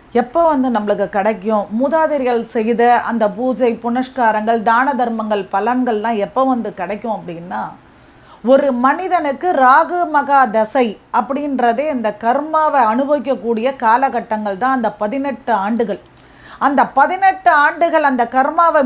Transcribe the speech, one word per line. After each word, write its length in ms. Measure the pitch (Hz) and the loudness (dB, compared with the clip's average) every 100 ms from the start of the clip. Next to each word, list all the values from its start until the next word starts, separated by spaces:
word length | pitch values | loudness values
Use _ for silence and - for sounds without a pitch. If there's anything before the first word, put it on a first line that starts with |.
| - 233 | -4 -2
எப்போ 220 | 240 330 330 | -2 0 2
வந்து 180 | 285 254 220 | 2 0 -2
நம்மளுக்கு 300 | 208 202 196 208 | -2 -2 -2 0
கிடைக்கும்? 520 | 202 202 202 214 190 220 | -2 -2 -2 -2 -2 -2
மூதாதையர்கள் 600 | 277 320 311 294 247 240 233 | 0 2 0 0 0 -2 -2
செய்த 280 | 240 220 233 240 240 - | -4 -2 2 4 2 0
அந்த 160 | 233 208 190 | -2 -2 -2
பூஜை 340 | 254 214 247 226 | -4 0 0 -2
புனஸ்காரங்கள், 760 | 233 240 254 - 226 214 220 233 190 | -4 -4 -4 0 0 0 0 0 2
தான 240 | 226 277 254 | 2 2 0
தர்மங்கள், 440 | 233 226 214 208 190 | -2 -2 -4 -4 -2
பலன்கள்லாம் 640 | 196 214 254 247 214 220 220 196 | -2 0 0 0 -2 -2 -2 -2
எப்போ 160 | 254 269 | 0 0
வந்து 200 | 247 208 190 | 0 -4 -8
கிடைக்கும் 340 | 180 208 233 196 | -8 -8 -6 -8
அப்படின்னா, 440 | 170 165 175 185 160 - - - - - - - 220 | -8 -12 -10 -8 -8 -12 -20 -20 -20 -20 -20 -8 2
ஒரு 160 | 269 285 240 254 | 4 4 2 0
மனிதனுக்கு 640 | 320 370 359 302 277 359 311 | 0 -2 -2 -2 -2 -2 4
ராகு 380 | 254 285 311 349 330 302 | 6 6 4 -2 0 0
மகா 240 | 262 277 254 220 | 2 2 2 0
தசை 300 | 220 269 233 185 _ 226 | 0 0 -2 -4 _ -2
அப்படின்றதே 640 | 247 277 294 262 240 226 302 262 | -2 -4 -4 0 0 0 -2 -2
இந்த 140 | 220 208 | -4 -2
கர்மாவை 580 | 233 269 311 311 311 285 220 | -2 -2 0 0 2 2 2
அனுபவிக்கக்கூடிய 800 | 226 277 294 262 254 220 226 247 262 | 2 0 0 -2 -4 -2 -2 -2 -2
காலகட்டங்கள் 760 | 226 240 269 226 202 220 208 190 | 2 2 2 -2 -4 -4 -4 -2
தான் 120 | 254 262 | -2 0
அந்த 120 | 220 202 | -2 -4
பதினெட்டு 520 | 208 269 277 220 - 214 196 | -6 -4 -6 -6 -2 -2 0
ஆண்டுகள். 360 | 233 214 190 - - - - - - 269 | -2 -2 -4 -10 -20 -20 -20 -20 -2 0
அந்த 160 | 269 240 269 | 2 2 2
பதினெட்டு 540 | 294 370 381 381 349 302 294 | 0 2 0 2 2 4 2
ஆண்டுகள் 420 | 320 339 320 294 | 2 0 2 2
அந்த 160 | 254 233 262 | 0 0 0
கர்மாவை 460 | 277 330 339 302 | 0 2 4 4